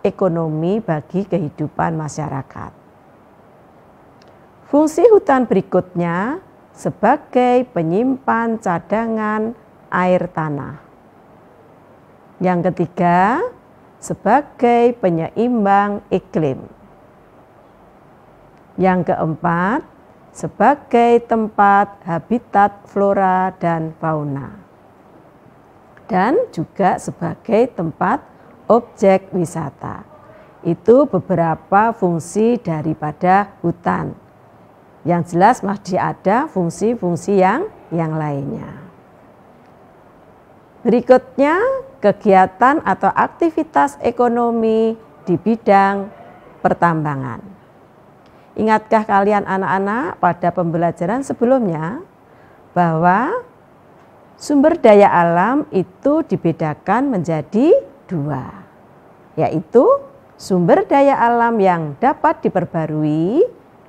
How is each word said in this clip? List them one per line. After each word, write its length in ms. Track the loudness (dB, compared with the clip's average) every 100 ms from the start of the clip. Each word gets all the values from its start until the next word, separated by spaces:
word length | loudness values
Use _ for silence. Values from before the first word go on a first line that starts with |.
| -4
ekonomi 720 | -2 -2 -2 -4 -2 -2 -2
bagi 480 | -4 -6 -4 -6 -4
kehidupan 720 | -4 -4 -6 -8 -4 -4 -4
masyarakat. 760 | -8 -8 -8 -8 -10 -14 -18 -18 _ _ _ _ _ _ -20 -20 -20 -20 _ _ _ -20 -20 -20 -20 _ -2
Fungsi 320 | 0 0 4 6
hutan 400 | 6 4 0 2
berikutnya 880 | 0 0 -2 -2 -4 -2 -2 -4 -6 -12 -20 -20
sebagai 960 | -10 -8 -2 0 0 -2 0 2 2 0
penyimpan 880 | -4 -2 0 0 -2 -2 -2 -2 -4
cadangan 960 | -4 -4 -4 -4 -4 -4 -4 -4 -6 -8 -20 _ -8
air 400 | -2 0 0 -2
tanah. 480 | -6 -6 -6 -8 -14 -20 -20 -20 _ -20 -20 -20 -20 -20 -20 -20 -20 _ -20 -20 -6
Yang 340 | -2 0 -2
ketiga, 720 | -2 -4 -2 0 2 2 0 -4 -8 _ _ _ _
sebagai 960 | -12 -6 0 0 0 -2 0 4 2 2
penyeimbang 1000 | -2 -2 -4 -2 -2 0 2 2 0 -4 -4
iklim. 560 | -6 -4 -4 -2 -4 -12 -20 -20 -20 -20 -20 -20 -20 -20 _ -20 _ -20 -20 -20 -20 -20 -20 -20 -20 -14 -2
Yang 320 | 0 2 0
keempat, 720 | -2 -4 -4 -2 -2 -2 -4 -6 -18 -20 -20 -20
sebagai 960 | -12 -10 0 2 2 0 2 4 2 2
tempat 720 | -2 -2 2 4 4 0 -6 -8
habitat 800 | -6 -4 -6 -2 0 0 -2 -8
flora 640 | -2 0 2 0 0 -2 -4
dan 320 | -4 -4 -6 -6
fauna. 560 | -6 -4 -4 -8 -10 -18 -20 -20 -20 _ -20 -20 -20 _ _ _ _ _ _ -20 -6
Dan 320 | -2 0 0 -2 -6
juga 420 | -8 -2 -2 -2
sebagai 720 | -6 -8 -8 -8 -2 0 0 -2
tempat 480 | -8 -4 -2 -2 -6 -20 -20 -8 0
objek 600 | 0 0 0 2 2 0 -4
wisata. 720 | -4 -6 -10 -10 -14 -14 -18 -20 -20 -20 -20 -10
Itu 460 | -6 -2 4 4 4
beberapa 840 | -2 -2 -2 -2 -4 0 2 2
fungsi 640 | 0 -2 -2 -4 0 0 0
daripada 880 | -4 -6 -4 -6 -8 -2 2 2 0 -4
hutan. 560 | -6 -4 -4 -4 -6 -12 -20 _ -20 -20 -20 -20 _ -8
Yang 320 | -2 -2 -2 2
jelas 280 | 2 2
masih 360 | -4 -8 -6 -4
ada 480 | -4 -4 0 0 -2
fungsi-fungsi 880 | -4 -4 -2 -2 -2 -2 -4 0 2
yang, 320 | 2 2 -4 -10 -8
yang 240 | -4 -4 -4
lainnya. 520 | -4 -6 -8 -10 -12 -16 -20 -20 -20 -20 -20 -20 -20 -20 -20 -20 -20 -20 -20 _ -20 -20 _ -20 _ -8
Berikutnya, 760 | 0 2 4 2 2 -2 0 2 0 -2 -8 -4
kegiatan 800 | -2 0 4 4 4 2 2 2
atau 280 | -2 -2 0
aktivitas 880 | 0 -2 0 -2 -2 -2 0 0 -2
ekonomi 960 | -4 0 0 0 -2 0 0 2 0 -4 -12 -10 -4
di 80 | -2
bidang 720 | 0 -2 2 4 4 0 -8 -14 -20 -20 -20 -4
pertambangan. 800 | -2 2 0 0 -4 -6 -8 -12 -16 -20 -20 -20 _ _ -20 -20 -20 -20 -16 -4
Ingatkah 480 | 0 0 2 0
kalian 400 | 2 2 2 0 0
anak-anak 720 | -4 -2 -2 -2 -4 -6 -2
pada 300 | -2 0 -2
pembelajaran 720 | -2 -2 0 -2 -2 -4 -4
sebelumnya 800 | -6 -2 0 2 0 -4 -6 -10 -14 _ _ -20 -20 -20 -8
bahwa 720 | -2 0 2 2 2 0 -6 -10 _ _ _ _ -20 -20 -20 _ -12
sumber 400 | -2 2 4 4
daya 320 | 6 8 6
alam 560 | 4 2 2 0 -2 -2
itu 520 | -4 -4 -4 0 0 0
dibedakan 840 | -2 -2 -2 -4 -6 -2 -2 0
menjadi 640 | -2 -2 -4 -2 0 4 2 0 -14 -8
dua, 400 | -6 -4 -6 -10 -16 -20 -20 -20 -20 -20 -20 -12 -4
yaitu 480 | -2 -2 0 2 4 2 -2 -20 -20 -14
sumber 480 | -4 0 2 2 2
daya 320 | 2 4 2
alam 400 | 2 2 0 2
yang 400 | 2 0 -4 -2
dapat 400 | -2 0 -2 -2
diperbarui 1000 | -2 -2 -4 -4 -4 -2 -2 0 0 0 0 -4 -20 _